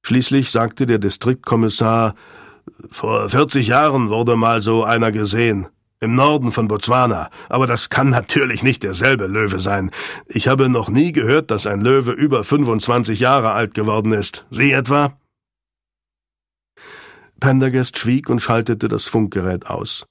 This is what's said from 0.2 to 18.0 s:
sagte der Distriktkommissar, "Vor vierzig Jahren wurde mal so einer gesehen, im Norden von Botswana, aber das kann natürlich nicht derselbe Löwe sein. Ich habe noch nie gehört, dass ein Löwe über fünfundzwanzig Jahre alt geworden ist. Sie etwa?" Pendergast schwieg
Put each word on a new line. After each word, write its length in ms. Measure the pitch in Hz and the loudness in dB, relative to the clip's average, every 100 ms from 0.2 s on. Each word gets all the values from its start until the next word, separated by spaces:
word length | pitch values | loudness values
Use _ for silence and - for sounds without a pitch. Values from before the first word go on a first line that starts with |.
| 123 139 127 | 2 0 0
sagte 340 | 113 117 - 127 | 0 -2 -2 0
der 140 | 113 | 0
Distriktkommissar, 1160 | 101 - 120 127 - 117 113 104 113 113 110 - - - - - - - - | 0 -2 -2 -4 0 0 0 0 0 2 0 -4 -20 -20 -20 -20 -20 -20 -20
"Vor 380 | - 110 110 104 | -10 -4 -2 0
vierzig 380 | 123 151 139 110 | 0 2 0 2
Jahren 420 | 127 151 135 110 | 2 2 0 0
wurde 260 | 110 120 117 | 0 0 2
mal 260 | 113 113 | 2 0
so 220 | 107 113 | 2 0
einer 280 | 107 117 113 | 2 2 0
gesehen, 560 | 107 104 107 117 101 92 _ _ _ | -2 -2 0 0 0 -6 _ _ _
im 140 | 113 123 | -2 2
Norden 380 | 143 151 123 | 4 2 0
von 160 | 120 110 | -2 -2
Botswana, 600 | 107 - 123 123 92 78 - - | -2 0 2 2 0 -8 -14 -6
aber 180 | 123 127 | -2 0
das 220 | 120 - | -2 -2
kann 200 | - 156 | 0 2
natürlich 540 | 123 101 151 131 110 | 0 0 -2 -2 0
nicht 200 | 131 123 | -2 -2
derselbe 440 | 101 92 123 131 95 | -6 0 0 0 -2
Löwe 320 | 104 107 95 | -2 -2 -2
sein. 320 | 92 98 95 - - - - | -2 -2 -4 -8 -14 -14 -8
Ich 200 | 113 127 | -4 0
habe 220 | 135 131 | 2 2
noch 180 | 123 98 | 2 0
nie 240 | 117 170 | 2 2
gehört, 400 | 151 113 147 156 | 0 2 0 0
dass 160 | 107 104 | -4 -2
ein 140 | 101 | 0
Löwe 320 | 110 135 120 | 2 2 2
über 320 | - 147 127 101 | 0 0 0 0
fünfundzwanzig 760 | 147 131 110 - 120 107 107 | 0 2 0 0 0 0 0
Jahre 320 | 123 135 113 | 2 2 2
alt 220 | 104 110 | 0 -2
geworden 400 | 110 107 107 107 | -2 -2 0 0
ist. 320 | 107 101 - _ | -2 -2 -10 _
Sie 220 | 120 139 | 0 2
etwa?" 460 | 135 120 143 143 - _ _ _ _ _ _ _ _ _ _ _ _ _ _ _ _ - - - - _ _ | 2 0 0 0 -4 _ _ _ _ _ _ _ _ _ _ _ _ _ _ _ _ -20 -20 -20 -20 _ _
Pendergast 560 | 135 131 131 127 123 | 2 4 2 0 -2
schwieg 320 | - | -4